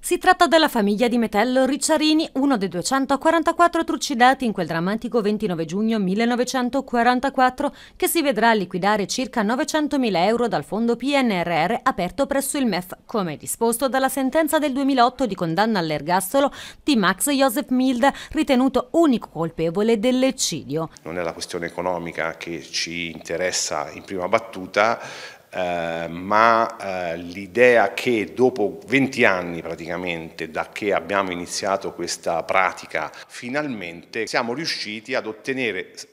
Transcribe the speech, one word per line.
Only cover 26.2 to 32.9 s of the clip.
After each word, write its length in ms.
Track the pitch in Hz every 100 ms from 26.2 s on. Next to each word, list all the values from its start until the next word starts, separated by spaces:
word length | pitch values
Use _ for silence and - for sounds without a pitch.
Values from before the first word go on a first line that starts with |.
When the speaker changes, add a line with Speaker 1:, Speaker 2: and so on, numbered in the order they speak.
| 92 104 113 113 113 -
Speaker 2:
eh, 400 | 101 92 90 85
l'idea 800 | 87 90 98 92 123 117 101 -
che 380 | - 117 92 -
dopo 420 | 127 123 101 87 -
venti 400 | 135 131 113 117
anni 380 | 95 87 85
praticamente 880 | 82 82 82 87 90 82 82 - 82
da 180 | 80 82
che 220 | - 104
abbiamo 380 | 90 80 98 98
iniziato 600 | 87 85 - 101 98 85
questa 500 | 82 85 - - 82
pratica, 680 | 82 92 92 - -